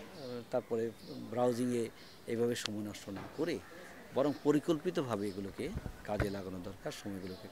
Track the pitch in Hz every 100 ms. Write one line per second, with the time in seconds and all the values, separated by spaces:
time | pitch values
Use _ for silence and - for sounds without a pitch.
0 | - 165 127 123 113 127 - 113 113 107
1 | - 127 113 113 123 120 123 120 110 -
2 | - - - 117 120 120 - 104 104 101
3 | - 95 98 - 170 120 - - - -
4 | - 120 147 139 147 147 160 156 185 175
5 | 131 104 104 95 98 - 131 - - -
6 | - 104 104 98 92 92 90 95 156 -
7 | 104 98 92 92 98